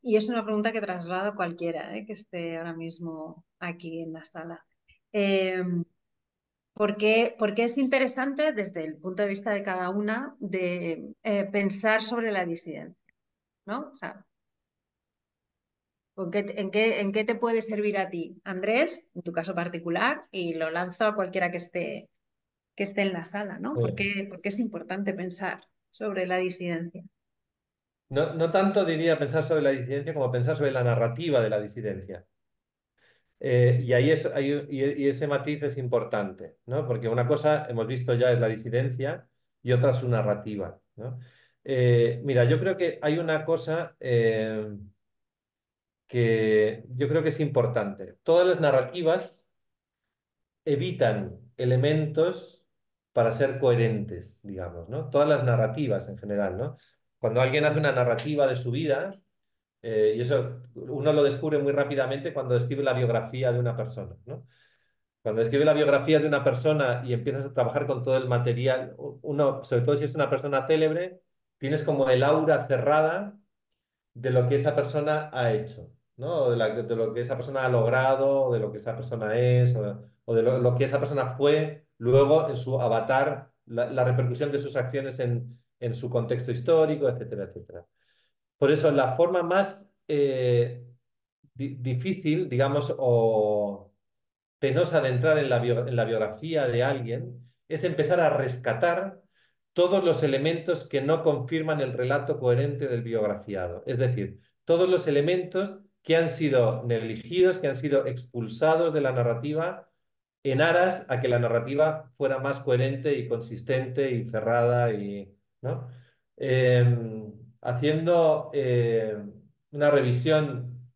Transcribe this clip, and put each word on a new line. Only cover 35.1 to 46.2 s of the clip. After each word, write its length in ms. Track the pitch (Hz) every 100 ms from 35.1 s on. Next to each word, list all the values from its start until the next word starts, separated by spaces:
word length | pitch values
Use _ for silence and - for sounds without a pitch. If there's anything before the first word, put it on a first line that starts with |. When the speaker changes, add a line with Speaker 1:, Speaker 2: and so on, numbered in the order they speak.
| 127 147
Speaker 2:
matiz 380 | 139 139 147
es 140 | 147 120
importante, 800 | 127 120 107 110 98 92 82 _ -
¿no? 200 | 135 123
Porque 220 | 110 113
una 180 | 120 123
cosa, 420 | 147 151 151 -
hemos 180 | 117 110
visto 260 | 127 123
ya, 180 | 120 127
es 80 | 120
la 100 | 113
disidencia 800 | 110 113 117 127 123 135 170 _ _ _ _
y 100 | 120
otra 220 | 123 139
su 160 | 123 127
narrativa, 680 | 113 107 104 110 104 87 - _ -
¿no? 220 | 120 127 - _ _ _
Eh, 560 | - 131 123 120 117 120 143
mira, 180 | 123
yo 160 | 120 156
creo 160 | 190 190
que 240 | 170 -
hay 160 | 151 160
una 260 | 165 156 156
cosa, 500 | 160 156 160 160 _
eh, 760 | 131 120 113 110 110 110 107 104 98 _ _ _ _ _ _ _ _ _ _ _ _
que 760 | 123